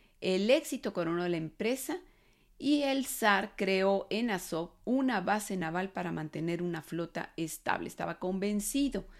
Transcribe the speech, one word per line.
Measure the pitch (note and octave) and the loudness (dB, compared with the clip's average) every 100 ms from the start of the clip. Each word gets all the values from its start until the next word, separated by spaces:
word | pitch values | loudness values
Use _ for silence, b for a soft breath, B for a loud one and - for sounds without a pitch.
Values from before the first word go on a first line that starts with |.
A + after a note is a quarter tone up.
| b b | b b
El | F#3+ F#3 G#3 | 0 2 4
éxito | D4 D#4 C4+ - | 4 2 -4 -4
coronó | G3 E3 E3+ F3 | -2 0 0 0
la | E3+ | 0
empresa | D#3+ - G#3 C4 - F4+ b b b b b - | -4 -4 -2 -2 -4 -8 b b b b b -4
y | C4+ D4 | 2 2
el | C#4 C4+ | 2 0
zar | B3+ - G#3+ G3 G3+ | -2 2 4 4 2
creó | - G3 F#3+ F#3+ G3 - | -2 2 4 4 4 0
en | G#3 A#3+ | -2 0
Azov | F#3 - D#3+ F3 - - | -2 -2 -4 -4 -6 0
una | C4 C4 G#3+ | 2 2 2
base | F3+ G#3+ G#3 F#3+ | 2 0 -2 -4
naval | E3 F3 F#3+ | -2 -2 -2
para | F#3+ F3+ | -4 -4
mantener | E3 D3+ D#3+ E3 E3+ | -4 -4 -4 -2 -2
una | F3 E3 | -2 -4
flota | - E3 E3 E3 - - | -6 -6 -4 -6 -8 -6
estable. | E3 - - - - | -6 -4 -2 -2 -2
Estaba | - E3+ E3+ | -6 -6 -4
convencido | F#3 F#3+ G3+ G#3 G3+ C4+ C#4 G3 B | -4 -2 0 -2 0 0 0 -2 B